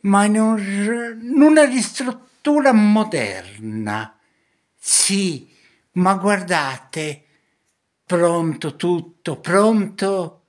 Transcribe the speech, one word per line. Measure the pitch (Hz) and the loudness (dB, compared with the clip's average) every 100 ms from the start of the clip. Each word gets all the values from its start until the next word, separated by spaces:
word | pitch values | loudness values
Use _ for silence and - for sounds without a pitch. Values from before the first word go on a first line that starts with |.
ma | 196 196 | 2 2
in | 208 214 | 2 2
un | 220 220 | 0 0
r-, | 196 202 208 233 233 226 | -4 -4 -4 -4 -8 -12
in | 233 262 | -2 4
una | 302 311 | 6 6
ristruttura | 285 254 - - 254 - _ _ 294 294 269 | 4 2 -4 -6 -8 -10 _ _ 0 2 4
moderna. | 226 208 214 214 160 104 95 92 104 110 110 104 107 107 _ _ _ _ _ _ _ | 4 4 2 0 -4 -6 -8 -16 -14 -10 -8 -6 -6 -8 _ _ _ _ _ _ _
Sì, | - - - 196 190 139 - _ _ _ _ | -2 0 2 0 -2 -4 -12 _ _ _ _
ma | 180 180 | 0 2
guardate, | 190 196 196 180 170 139 127 - 160 151 147 _ _ _ _ _ _ _ _ | 2 0 -2 0 -2 -2 -8 -12 -8 -8 -10 _ _ _ _ _ _ _ _
pronto | - 175 170 170 165 151 156 | -4 0 2 2 -2 -4 -8
tutto, | 143 175 175 165 _ - 139 | -4 -2 -2 -6 _ -10 -8
pronto? | - 185 214 220 190 - 196 196 165 _ | -2 2 4 2 -2 -4 -4 -2 -6 _